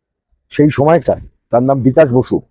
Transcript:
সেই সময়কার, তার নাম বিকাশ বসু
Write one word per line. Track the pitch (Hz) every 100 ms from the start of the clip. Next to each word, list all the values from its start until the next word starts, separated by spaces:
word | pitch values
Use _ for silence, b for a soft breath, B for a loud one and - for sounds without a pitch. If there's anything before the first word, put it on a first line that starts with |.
| _ _ _ _ _
সেই | - 147
সময়কার, | 127 147 165 123 92 - _ _
তার | 117
নাম | 131 139
বিকাশ | 123 131 151
বসু | 123 120 - -